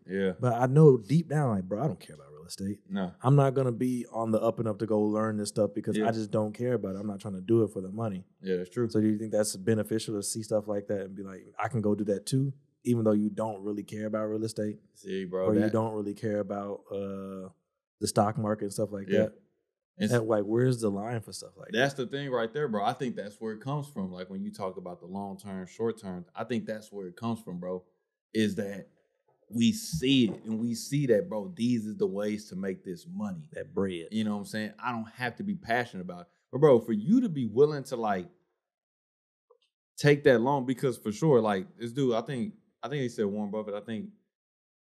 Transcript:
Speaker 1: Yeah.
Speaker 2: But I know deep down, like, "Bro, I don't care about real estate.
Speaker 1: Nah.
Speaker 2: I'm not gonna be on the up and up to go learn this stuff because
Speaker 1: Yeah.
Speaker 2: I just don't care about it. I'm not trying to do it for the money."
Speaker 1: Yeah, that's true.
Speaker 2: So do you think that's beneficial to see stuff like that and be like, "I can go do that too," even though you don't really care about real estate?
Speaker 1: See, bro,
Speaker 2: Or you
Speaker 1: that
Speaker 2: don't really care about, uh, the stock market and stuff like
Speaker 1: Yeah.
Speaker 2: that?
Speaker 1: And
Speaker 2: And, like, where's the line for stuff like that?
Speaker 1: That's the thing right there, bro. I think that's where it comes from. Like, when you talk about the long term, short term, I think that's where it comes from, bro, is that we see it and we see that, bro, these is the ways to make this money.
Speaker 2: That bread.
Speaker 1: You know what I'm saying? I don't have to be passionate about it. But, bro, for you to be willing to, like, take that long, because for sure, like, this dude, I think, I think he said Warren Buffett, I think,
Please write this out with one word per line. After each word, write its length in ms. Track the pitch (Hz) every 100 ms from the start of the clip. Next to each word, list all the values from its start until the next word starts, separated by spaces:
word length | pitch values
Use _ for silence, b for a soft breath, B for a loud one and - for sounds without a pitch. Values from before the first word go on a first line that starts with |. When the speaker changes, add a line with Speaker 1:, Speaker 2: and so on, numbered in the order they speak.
| -
Speaker 1:
Yeah. 260 | 95 95 87
Speaker 2:
But 140 | 123
I 120 | 117 127
know 300 | 143 156 127
deep 300 | 98 156 151
down, 200 | 147 135
like, 120 | 101 90
"Bro, 180 | 107
I 40 | 143
don't 120 | 92
care 160 | - -
about 160 | -
real 140 | 76 82
estate. 340 | - 98 101 -
Speaker 1:
Nah. 220 | 98 90 -
Speaker 2:
I'm 140 | 123 143
not 180 | 135
gonna 180 | 127 127
be 320 | 113 127 123 113
on 200 | 113 113
the 100 | 107
up 160 | 113 110
and 80 | 113
up 120 | 101
to 60 | 107
go 140 | 107
learn 360 | 107 107 110 107
this 120 | 104
stuff 220 | - 101 110
because 200 | 110 104
Speaker 1:
Yeah. 100 | 107
Speaker 2:
I 40 |
just 200 | 110 104
don't 220 | 110 107
care 200 | 107 123
about 220 | 117 98 95
it. 40 |
I'm 60 | 104
not 120 | 98
trying 160 | 104 95
to 60 |
do 220 | 92 117
it 80 | 104
for 100 | 98
the 80 | 92
money." 340 | 104 113 92 - _
Speaker 1:
Yeah, 140 | 95 90
that's 120 | 92
true. 180 | 123 117
Speaker 2:
So 100 | 110
do 60 | 107
you 100 | 107
think 120 | 110
that's 240 | 107 107 101
beneficial 580 | 92 110 104 110 - 104
to 80 |
see 180 | 98 113
stuff 240 | 107 107 104
like 200 | 101 101
that 140 | 101
and 140 | 95 98
be 60 |
like, 300 | 98 95 101 -
"I 80 | 104
can 140 | 117
go 120 | 104
do 120 | 104 104
that 200 | 98 -
too," 280 | 135 139 135 _ _
even 200 | 120 120
though 80 | 110
you 180 | 104 104
don't 320 | 98 110 98
really 200 | 101 104
care 220 | 95 107 107
about 180 | 110 107
real 180 | 107 110
estate? 340 | 110 107 101 _ _
Speaker 1:
See, 300 | 95 95 92
bro, 220 | 92 92
Speaker 2:
Or 60 |
you 60 | 107
Speaker 1:
that 120 | 107
Speaker 2:
don't 200 | 113 113
really 200 | 107 104 104
care 240 | 110 104
about, 420 | 98 101 101 101 -
uh, 580 | 101 98 98 95 95 92 - _ _ _ -
the 80 | 104
stock 300 | - 104 107
market 260 | 104 107 101
and 80 |
stuff 180 | 101 104
like 160 | 101 95
Speaker 1:
Yeah. 100 | 101
Speaker 2:
that? 100 | 110 - _ _ _ _ _ -
Speaker 1:
And 100 | 107
Speaker 2:
And, 160 | 120 110
like, 160 | 107 101
where's 340 | 117 127 120
the 100 | 110
line 300 | 98 110 117
for 120 | 101
stuff 180 | 95 - -
like 140 | -
that? 60 | 110
Speaker 1:
That's 160 | 139
the 140 | 139 117
thing 220 | 139 143
right 200 | 123 113
there, 140 | 147 147
bro. 160 | 107 107
I 80 |
think 220 | 127 127 107
that's 180 | 98 -
where 100 | 113
it 60 | 107
comes 260 | 131 147 143
from. 220 | 101 92
Like, 160 | 90 92
when 120 | 98
you 100 | 104
talk 260 | 104 98 92
about 240 | 90 87
the 60 | 87
long 300 | 98 101 95
term, 300 | 101 95 90
short 320 | - 113 113
term, 260 | 95 90 85 98
I 100 | 113
think 200 | 117 110
that's 240 | 107 -
where 160 | 101 92
it 100 | 87
comes 240 | 117 110
from, 180 | 98 87
bro, 240 | 90 92 - _ _ _ _
is 220 | 107 107 95
that 320 | 101 98 - _ _ _ _ _ _
we 200 | 113 117
see 560 | 110 - 156 127 135 110
it 140 | - 113
and 140 | 110
we 140 | 120 113
see 320 | - 143 135
that, 200 | 107 90
bro, 240 | 107 95 87
these 300 | 120 120 107
is 120 | 101
the 100 | 101
ways 400 | 98 104 104 -
to 60 | 92
make 300 | 98 95 98
this 200 | 85 85
money. 380 | 95 104 87 76
Speaker 2:
That 200 | - 73
bread. 340 | 90 98 87 80
Speaker 1:
You 120 | 110
know 100 | 107 104
what 40 |
I'm 60 | 95
saying? 280 | 110 107 -
I 100 | 120
don't 180 | 117 110 -
have 200 | 123 117
to 60 |
be 120 | 104 92
passionate 480 | - 120 117 95
about 180 | 90 87
it. 60 | 87 _ _
But, 80 | 127
bro, 180 | 151 120
for 140 | 117
you 280 | 107 120 254
to 80 | 240
be 160 | 147 113
willing 380 | 107 147 147 127
to, 100 | 120
like, 300 | 107 98 87 _ _ _ _ _ _ _ _ _ _ _ _ _ _ _ _ -
take 260 | 147 143
that 160 | 147 120
long, 260 | 123 143 123
because 320 | 127 139 117
for 140 | 110
sure, 300 | 104 160 123
like, 260 | 107 98 92 -
this 140 | 117
dude, 220 | 123 131 110
I 60 |
think, 320 | 120 131 107 - _ _
I 60 | 120
think 140 | 147
he 80 | 123
said 160 | 120 104
Warren 260 | 104 104
Buffett, 220 | 107 104
I 80 | 104
think, 280 | 104 107 95 - _ _ _ _ _ _